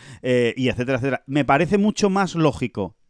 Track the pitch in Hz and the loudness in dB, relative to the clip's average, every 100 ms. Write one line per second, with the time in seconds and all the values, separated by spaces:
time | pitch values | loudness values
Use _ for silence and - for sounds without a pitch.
0 | - 127 127 123 120 - 127 101 123 131 | -20 -10 0 2 2 0 -2 -2 -2 -2
1 | 135 127 - 139 135 143 170 202 208 - | -2 -4 -2 -2 2 2 2 2 0 0
2 | 202 190 185 170 156 - 123 - 95 - | 0 0 -2 2 0 0 -4 -6 -8 -10
3 | _ | _